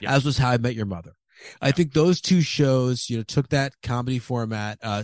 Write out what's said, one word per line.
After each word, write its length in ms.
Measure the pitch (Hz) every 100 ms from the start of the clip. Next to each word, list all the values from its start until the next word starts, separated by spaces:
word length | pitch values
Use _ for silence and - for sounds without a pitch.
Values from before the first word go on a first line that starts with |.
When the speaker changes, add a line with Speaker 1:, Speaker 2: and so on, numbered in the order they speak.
Speaker 1:
Yeah. 120 | -
Speaker 2:
as 100 | 139
was 140 | 139 135
How 140 | 127
I 60 | 123
Met 180 | 120 113
Your 100 | 101
Mother. 280 | 87 82 _ _ _ - -
I 60 | 135
Speaker 1:
Yeah. 40 |
Speaker 2:
think 200 | 139 160
those 260 | 151 165 180
two 200 | - 185
shows, 680 | 147 - 139 131 127 123 -
you 80 | 117
know, 60 |
took 260 | 107 - 131
that 240 | 143 135 _
comedy 380 | - 120 123 127
format, 580 | - 123 113 110 104 104
uh, 220 | 113 104